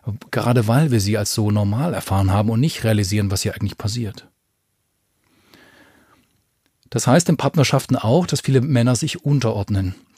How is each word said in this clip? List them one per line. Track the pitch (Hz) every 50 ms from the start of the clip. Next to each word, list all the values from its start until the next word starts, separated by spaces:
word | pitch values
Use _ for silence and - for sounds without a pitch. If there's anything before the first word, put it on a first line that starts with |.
| - 113 101 - - -
gerade | - 113 107 117 123 123 113 107
weil | 113 135 160 151
wir | 120 110
sie | 95 101 107 107
als | 104 - -
so | - 110 104
normal | 104 104 104 101 101 117 147 175 -
erfahren | 92 - - - 98 98 95
haben | 90 101 107 110
und | 113 113
nicht | 135 160 - - -
realisieren, | 113 110 104 101 92 101 107 104 98
was | 101 95
hier | - 107 -
eigentlich | - - 101 - -
passiert. | - 104 107 120 117 101 - - - - _ _ _ _ _ _ _ _ _ _ _ _ _ _ _ _ _ _ _ _ _ _ _ _ _ - - _ _ - - _ _ _ _ _ _ _ _ _ _ _ _ _ _ _ _ _ _ _ _ -
Das | - 120 - 123
heißt | 101 - 170 -
in | 85 -
Partnerschaften | - 139 - 165 131 - - 135 - - 131
auch, | - - 107 127 170 175
dass | - - 139
viele | - - 135 131
Männer | 120 156 147 117 117 127 123
sich | - - 151 - - -
unterordnen, | 143 147 139 113 113 110 104 98 - 107 98 95 92 92 - - _ _